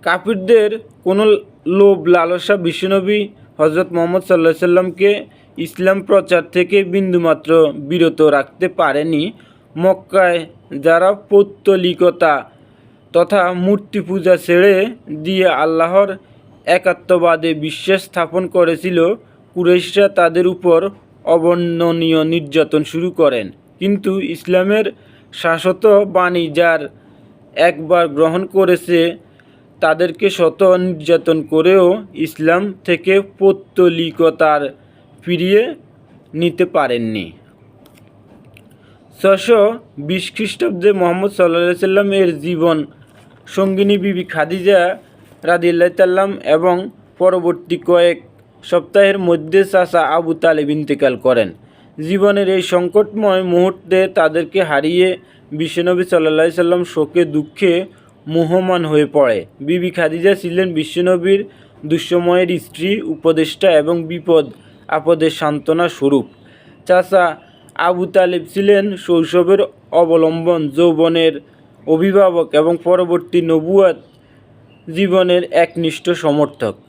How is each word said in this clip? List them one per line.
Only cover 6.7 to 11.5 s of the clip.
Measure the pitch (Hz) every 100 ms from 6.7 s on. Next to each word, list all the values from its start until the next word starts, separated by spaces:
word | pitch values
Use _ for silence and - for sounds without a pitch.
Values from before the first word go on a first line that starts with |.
| 196
বিন্দুমাত্র | 190 185 190 175 170 156 - 160 156
বিরত | 143 139 170 165 -
রাখতে | 156 143 135 _ 180
পারেনি। | 180 160 139 156 156 170 - _ _ _ 151
মক্কায় | 185 190 - 190 180 175 160 - _ 147
যারা | 143 165 185
পৌত্তলিকতা | 202 - 202 202